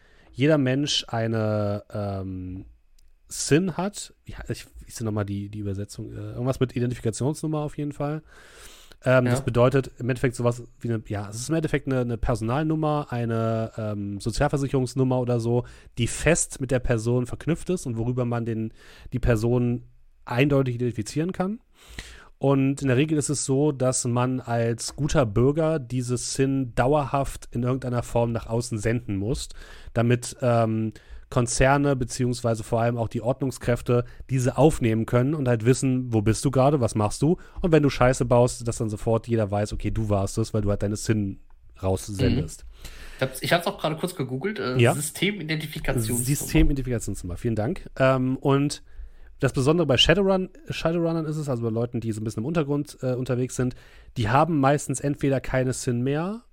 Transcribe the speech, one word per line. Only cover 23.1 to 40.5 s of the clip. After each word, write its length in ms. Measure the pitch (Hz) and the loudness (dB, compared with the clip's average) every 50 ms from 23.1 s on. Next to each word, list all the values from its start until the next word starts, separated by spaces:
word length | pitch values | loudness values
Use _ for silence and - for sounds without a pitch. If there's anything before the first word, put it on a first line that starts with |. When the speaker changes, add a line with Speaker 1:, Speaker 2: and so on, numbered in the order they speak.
| 160 151 | 2 0
Speaker 1:
ist 100 | - - | 0 0
es 160 | 143 - - | -2 -2 0
so, 280 | - 131 135 147 151 | 0 2 2 2 2
dass 320 | 143 127 127 127 127 - - | 2 2 0 0 0 0 0
man 340 | 120 117 123 123 127 131 127 | 0 2 2 2 0 0 -4
als 560 | - 120 117 117 117 117 117 113 - - - | -4 -2 0 0 0 0 -2 -2 -6 -10 -4
guter 300 | - 143 - - 156 131 | -4 -2 2 2 2 2
Bürger 520 | 107 98 117 123 139 147 165 160 156 160 156 | 2 2 4 4 4 4 2 0 0 0 -2
diese 380 | 123 113 127 127 123 123 123 | -4 -4 -6 -4 -2 -2 -4
Sin 580 | 117 - - - - 135 135 135 135 131 120 - | -4 -4 -6 0 0 0 2 2 0 -2 -2 0
dauerhaft 720 | - 120 131 151 151 139 117 - 139 135 - - - - - | 0 2 4 4 2 2 0 -2 -2 -2 -2 -6 -10 -14 -8
in 100 | - 120 | -4 -2
irgendeiner 400 | 120 123 135 131 131 123 123 120 | -2 0 -2 -2 -2 -4 -4 -4
Form 300 | 120 - - 120 117 117 | -4 -2 0 0 0 0
nach 140 | 113 110 - | -2 -4 -4
außen 320 | - 113 117 120 - 117 104 | -2 -4 -4 -2 -2 -4 -2
senden 380 | 104 110 120 120 123 - 101 | 0 0 0 0 -2 -4 -4
muss, 340 | 95 98 113 151 - - - - - - - - - - - | -2 -2 -2 -4 -4 -6 -10 -14 -16 -16 -18 -18 -18 -14 -4
damit, 420 | - 117 117 120 127 123 - - - - | -2 0 2 4 2 2 0 -8 -8 -2
ähm, 520 | 131 123 117 117 113 110 110 110 110 110 - - - - - - - - | 0 2 2 4 2 2 0 -2 -2 -4 -6 -10 -18 -18 -18 -16 -10 -2
Konzerne 640 | - 127 120 117 - - 131 131 143 143 143 143 139 | 0 0 0 0 2 4 4 4 6 4 4 2 2
beziehungsweise 720 | 127 120 - - - 127 120 123 - - 117 113 110 107 | 0 -2 -6 -2 -2 -2 -2 -2 -2 0 -2 -2 -2 -2
vor 160 | - 120 113 | -2 0 2
allem 160 | 117 120 120 | 2 2 0
auch 120 | 117 110 101 | -2 -4 -4
die 120 | - 120 | -4 -4
Ordnungskräfte 840 | - 123 - - 143 131 - - - 123 120 - - - 120 120 123 - - - - - | -2 -2 -2 -2 -2 -4 -4 -4 -2 0 0 0 2 2 2 2 2 -2 -10 -16 -8 -4
diese 260 | 131 131 120 127 - | -2 0 0 0 4
aufnehmen 480 | - 151 160 - - 131 113 110 113 110 | 4 4 4 4 4 2 2 2 2 0
können 300 | - 123 120 123 139 165 | 2 2 2 2 2 0
und 120 | 151 135 | 0 0
halt 200 | 123 120 113 107 | 0 0 2 4
wissen, 440 | 120 131 - 139 131 127 127 127 123 | 4 4 4 4 0 0 0 0 2
wo 120 | 113 110 | 0 2
bist 200 | 104 110 107 - | 4 2 2 2
du 80 | - 139 | 0 2
gerade, 300 | 127 131 127 143 156 139 | 4 4 4 4 4 4
was 140 | 113 101 - | 0 0 0
machst 260 | 110 104 107 - - | 0 0 0 0 2
du? 160 | 143 151 185 - - - - - | 2 2 2 0 -2 -16 -8 -2
Und 100 | - 175 | 2 4
wenn 120 | 156 151 | 6 6
du 80 | 147 135 | 6 4
Scheiße 340 | - - 123 127 135 - 135 | 4 4 4 4 4 2 2
baust, 420 | 120 123 120 123 123 - - 117 | 4 6 6 6 4 2 -4 -6
dass 120 | 117 110 - | -6 -4 -4
dann 100 | 120 107 | -4 -4
sofort 400 | 107 - - 117 113 113 - 120 | -4 -2 0 2 0 0 2 0
jeder 220 | 117 113 107 98 | 0 0 2 2
weiß, 240 | 101 104 107 - - | 0 0 -2 -2 -4
okay, 160 | - - 107 | -4 -2 -2
du 180 | - 110 110 104 | 0 0 2 2
warst 300 | 101 98 98 98 - 113 | 2 2 2 0 -2 -2
es, 160 | 113 - | -2 0